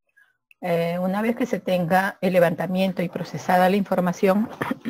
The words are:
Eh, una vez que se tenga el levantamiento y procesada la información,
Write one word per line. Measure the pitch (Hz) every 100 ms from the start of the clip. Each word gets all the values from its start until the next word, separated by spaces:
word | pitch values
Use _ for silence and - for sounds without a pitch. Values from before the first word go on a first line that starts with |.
| _ _ _ _ _ -
Eh, | 180 170 170 180
una | 185 196
vez | 226 233
que | 254
se | 190
tenga | - 180 165 185 196 -
el | 185
levantamiento | 180 170 170 170 185 190 185
y | 175
procesada | - 175 143 - 180 185
la | 202
información, | 190 185 180 175 190 202 226 - - -